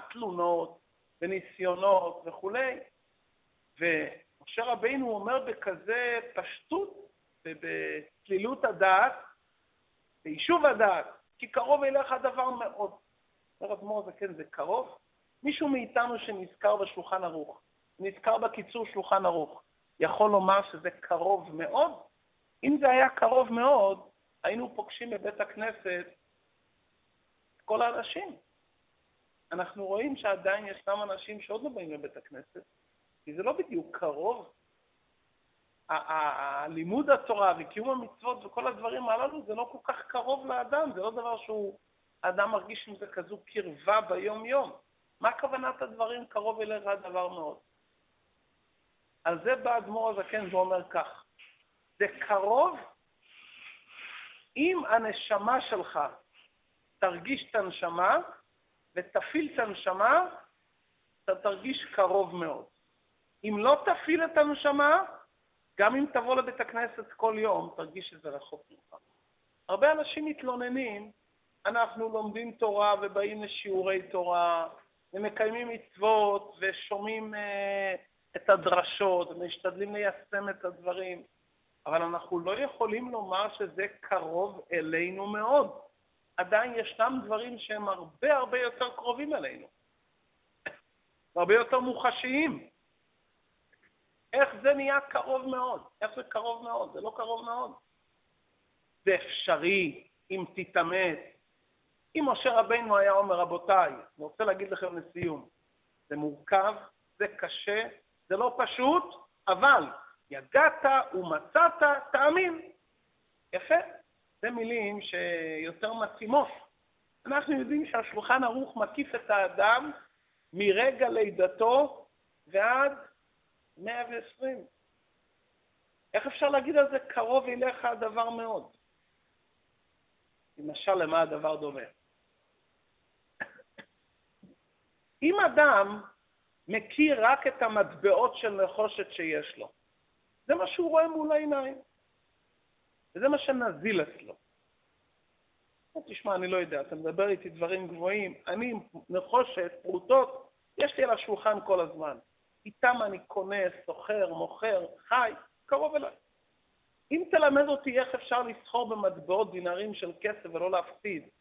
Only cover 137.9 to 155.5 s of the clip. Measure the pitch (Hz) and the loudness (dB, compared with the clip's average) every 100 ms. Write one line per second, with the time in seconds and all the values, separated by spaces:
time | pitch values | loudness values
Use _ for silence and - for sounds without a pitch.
137.9 | 160 202 190 240 - 226 202 185 196 214 | 2 6 6 6 2 -4 0 0 2 -2
138.9 | - 190 - 165 151 151 - 107 _ _ | -2 -8 -6 -2 -2 -4 -10 -16 _ _
139.9 | _ _ _ _ _ - 339 - - 330 | _ _ _ _ _ -2 0 0 0 4
140.9 | 320 330 320 302 302 302 277 262 269 - | 4 4 2 0 0 2 -2 -4 -10 -16
141.9 | _ _ _ _ _ _ _ _ _ _ | _ _ _ _ _ _ _ _ _ _
142.9 | _ _ 175 262 285 - 262 233 151 190 | _ _ 0 2 2 0 0 -2 -2 0
143.9 | 196 147 - 104 - _ _ _ _ _ | 0 0 -6 -20 -20 _ _ _ _ _
144.9 | _ _ _ _ _ _ _ _ _ _ | _ _ _ _ _ _ _ _ _ _
145.9 | 320 - - 208 190 185 185 170 147 139 | -16 -14 -10 -4 -2 0 -2 -2 -6 -8
146.9 | 156 160 165 202 190 185 160 170 185 185 | -8 -4 0 0 0 -4 -6 -4 -4 -6
147.9 | 170 180 208 190 - - 185 247 220 - | -6 -2 -2 -4 -8 -8 -6 -4 -6 -10
148.9 | 160 - 180 185 240 247 - 175 - 180 | -18 -8 -6 2 2 2 -2 -6 -6 -6
149.9 | 185 - 262 254 - - _ _ - 285 | -6 4 4 4 -2 -18 _ _ -2 -2
150.9 | - 262 226 - 196 220 208 208 185 165 | 0 0 0 -2 -2 0 0 2 2 2
151.9 | - 156 123 _ _ _ _ 208 - 247 | -4 -10 -10 _ _ _ _ -20 0 2
152.9 | 247 208 190 - 202 190 202 180 - - | 2 -2 -6 -8 -6 -4 -2 -2 -4 -10
153.9 | 160 - 214 185 165 165 - 226 196 170 | -10 -4 0 0 -2 -8 -4 -2 -2 -2
154.9 | - - 247 233 - - | -10 0 2 2 -2 -16